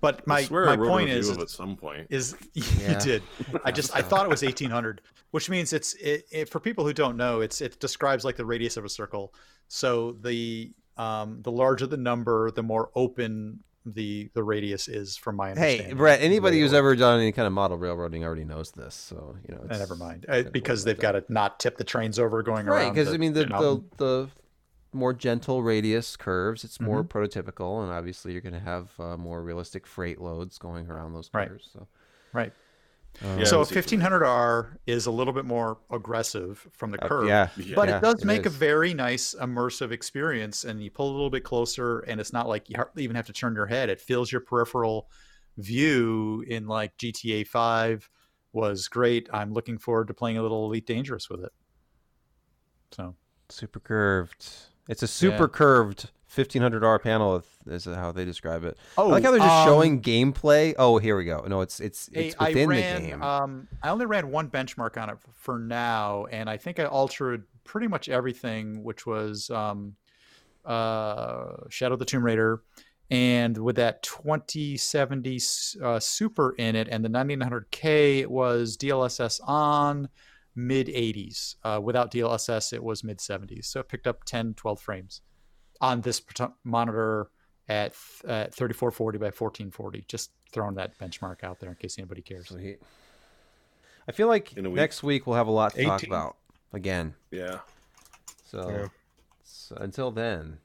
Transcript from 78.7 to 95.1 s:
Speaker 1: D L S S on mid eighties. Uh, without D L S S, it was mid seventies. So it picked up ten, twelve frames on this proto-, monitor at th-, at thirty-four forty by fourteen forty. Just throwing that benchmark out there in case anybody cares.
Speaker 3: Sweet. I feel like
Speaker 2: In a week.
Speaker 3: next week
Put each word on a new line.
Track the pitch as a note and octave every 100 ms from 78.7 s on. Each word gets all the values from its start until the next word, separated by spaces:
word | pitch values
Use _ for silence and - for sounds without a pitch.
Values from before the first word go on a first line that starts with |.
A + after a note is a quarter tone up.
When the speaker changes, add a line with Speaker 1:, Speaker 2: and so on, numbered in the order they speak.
| G#2+
Speaker 1:
D | C#3
L | C3+
S | B2+ -
S | A#2+ -
on | - C#3+ D3+ D3 D3 C#3+ C#3 _ - _ _
mid | - B2 C3+ B2+
eighties. | B2+ A#2 G#2+ F#2+ - - -
Uh, | A2+ G#2+
without | G#2 B2 A#2+
D | A#2+
L | A#2
S | A2+ -
S, | A2 -
it | A#2
was | A2+ G#2+
mid | A2 G2
seventies. | - G2 G2 A2 -
So | C3+
it | -
picked | - B2+
up | A#2
ten, | - A#2+ A2+
twelve | G#2+ A2 G2+
frames | - G2 F#2 - _ _ _ _ _ _
on | C3 B2
this | A#2 A#2
proto-, | _ - B2 -
monitor | B2 A#2 A#2+ A2 A2 G#2+ G#2 _ _ _ -
at | G#2+ G#2
th-, | - - - -
at | A2 G#2+
thirty-four | - B2 - B2
forty | - A2 G#2
by | G#2
fourteen | - A2 - G2+
forty. | - G#2 G#2 G2
Just | A#2 - _ _
throwing | - G#2
that | F#2+ F#2 _
benchmark | F#2 - F#2+ F2+
out | F#2 F2+
there | F#2
in | F2+
case | F#2+ -
anybody | F#2 F#2
cares. | - F#2 F2
Speaker 3:
Sweet. | F2+ G2 G2+ - _ _ _ _ _ _ _ _ _ _ _ -
I |
feel | - A3
like | A3 G#3 -
Speaker 2:
In | F#2+
a |
week. | G#2
Speaker 3:
next | D3+ -
week | C#3+